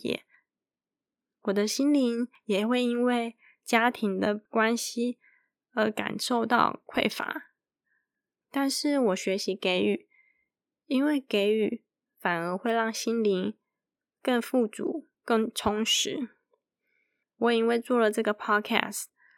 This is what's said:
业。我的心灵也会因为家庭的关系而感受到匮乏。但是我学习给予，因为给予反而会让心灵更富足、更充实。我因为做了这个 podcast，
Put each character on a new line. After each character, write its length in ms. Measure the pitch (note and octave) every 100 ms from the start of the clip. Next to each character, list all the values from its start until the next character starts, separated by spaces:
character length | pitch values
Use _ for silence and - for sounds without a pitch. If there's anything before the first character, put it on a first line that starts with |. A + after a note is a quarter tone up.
业。 240 | - - _ _ _ _ _ _ _ _ _ _ _ _
我 80 | -
的 140 | G3+ G#3+
心 240 | - C#4
灵 340 | D4 B3 A#3 B3 _
也 220 | - G3 A3
会 160 | B3
因 200 | B3 A#3+
为 340 | B3 A#3+ A3+ - - _
家 260 | - A#3 A#3+
庭 300 | B3 G#3+ F#3+
的 140 | G3+
关 420 | G#3+ _ - A3 A#3
系 420 | - - A#3+ A#3+ _ _ _ _ _
而 180 | A#3 A3
感 280 | G#3+ G3+ -
受 260 | - A#3+
到 380 | A3+ A#3+ - - -
匮 220 | - A3
乏。 460 | - - D#4 - _ _ _ _ _ _ _ _ _ _
但 180 | C#4 C#4
是 300 | C4+ D4 C#4+
我 180 | A#3 F#3
学 220 | - F#3+
习 180 | - F#3+
给 260 | F#3+ F3+
予， 240 | G#3 G3+ _ _ _ _ _ _ _ _
因 220 | - C4 D4
为 120 | D4
给 320 | - G#3 G3+
予 320 | A3 G#3 A#3 _ _ _ _
反 180 | F#3 E3+
而 120 | E3+
会 160 | F#3 A#3
让 220 | A3+ A3+
心 320 | A3 - A#3
灵 320 | G#3+ F#3 G3 - _ _ _ _ _ _
更 220 | - B3
富 240 | - C4 A3
足、 420 | - - D#4+ - _
更 260 | - A3+ A3
充 280 | - G#3+ G#3
实。 460 | A3+ - - - A#3+ _ _ _ _ _ _ _ _ _ _ -
我 120 | A#3
因 160 | A#3 A3+
为 100 | A#3
做 220 | A#3 B3
了 100 | A3
这 100 | A3
个 140 | G#3+
podcast， 680 | G#3+ - G#3 - A3+ - G#3+ - _ _